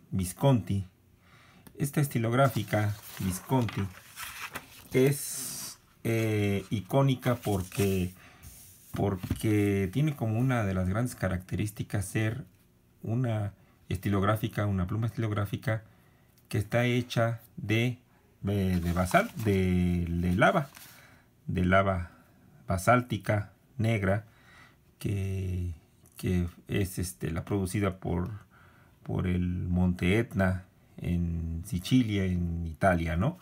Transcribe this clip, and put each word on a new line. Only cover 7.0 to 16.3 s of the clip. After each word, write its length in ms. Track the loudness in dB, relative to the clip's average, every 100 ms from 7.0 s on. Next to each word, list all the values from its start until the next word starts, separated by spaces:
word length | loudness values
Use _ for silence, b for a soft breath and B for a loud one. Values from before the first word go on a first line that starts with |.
| 2 2 0
porque, 800 | 0 0 -2 -2 0 0 2 -2 -6 B B B B B -20 -12
porque 1000 | -2 -2 -2 -4 -2 0 2 2 2 0
tiene 240 | 0 0 0
como 220 | -2 0
una 260 | 2 2
de 80 | 0
las 160 | 0 0
grandes 260 | 0 -2
características 920 | -2 -2 -2 -4 -4 -4 -4 -4 -4 -2
ser 400 | 0 -2 -2 -10 _ _ _ _ _
una 500 | -4 -2 0 -2 -4 -8 b b -6
estilográfica, 760 | -4 0 2 2 2 0 -2
una 220 | 0 0 0
pluma 200 | -2 -4
estilográfica 760 | -2 -2 -2 -4 -4 -4 -4 -6 b b b b